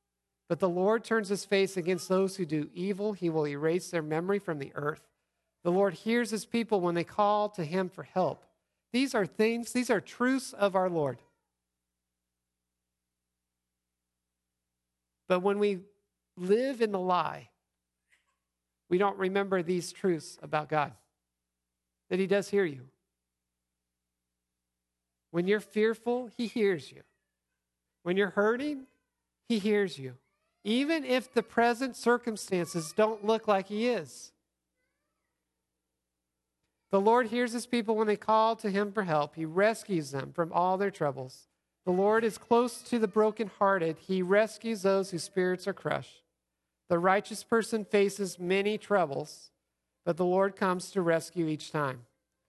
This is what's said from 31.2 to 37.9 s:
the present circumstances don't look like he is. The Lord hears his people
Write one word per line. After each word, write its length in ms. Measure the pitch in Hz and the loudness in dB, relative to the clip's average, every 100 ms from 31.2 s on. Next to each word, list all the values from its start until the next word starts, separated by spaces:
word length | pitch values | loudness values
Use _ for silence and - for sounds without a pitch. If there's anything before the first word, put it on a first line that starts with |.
| - | 0
the 100 | 233 | -4
present 520 | - - 233 233 262 - | -2 2 2 2 -4 -2
circumstances 960 | 233 240 240 214 - 185 165 170 156 | 0 0 -2 -8 -4 -4 -2 -6 -4
don't 320 | - 220 214 | 0 0 0
look 220 | 208 220 214 | 0 0 2
like 220 | 196 190 | 0 0
he 200 | 208 240 | -2 0
is. 440 | 214 139 - - _ _ _ _ _ _ _ _ _ _ _ _ _ _ _ _ _ _ _ _ _ _ _ _ _ - | -2 -6 -16 -20 _ _ _ _ _ _ _ _ _ _ _ _ _ _ _ _ _ _ _ _ _ _ _ _ _ -2
The 120 | 196 | 2
Lord 280 | 202 240 226 | 4 4 2
hears 240 | 240 247 | 0 -2
his 160 | 233 - | -4 -2
people 260 | 240 214 | -2 0